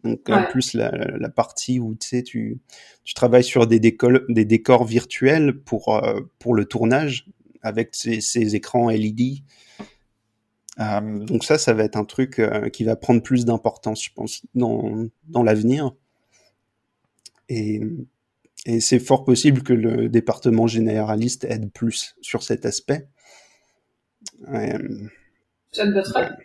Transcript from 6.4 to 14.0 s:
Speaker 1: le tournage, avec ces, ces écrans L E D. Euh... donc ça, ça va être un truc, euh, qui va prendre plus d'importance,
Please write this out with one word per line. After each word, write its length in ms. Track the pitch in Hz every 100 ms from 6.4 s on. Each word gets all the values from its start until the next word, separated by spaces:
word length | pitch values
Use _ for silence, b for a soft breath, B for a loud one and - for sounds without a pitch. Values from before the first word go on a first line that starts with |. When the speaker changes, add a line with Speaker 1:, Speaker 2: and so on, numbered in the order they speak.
| 123
Speaker 1:
le 100 | 113
tournage, 640 | 104 113 113 131 151 127 - - _ _
avec 320 | 110 107 117 -
ces, 260 | 120 113
ces 340 | - 120 107 104
écrans 360 | - 120 120
L 160 | 110 107
E 40 |
D. 300 | 110 127 139 B B B B 208 B B _ _ _ _ _ - -
Euh... 460 | 107 104 107 107 107
donc 180 | 117
ça, 140 | - 151
ça 160 | -
va 100 | 110
être 120 | 107 107
un 100 | 104
truc, 320 | - 131 -
euh, 320 | 110 107 110
qui 140 | -
va 120 | 110 110
prendre 280 | - 120
plus 200 | 117 127
d'importance, 600 | 120 113 113 - 110 107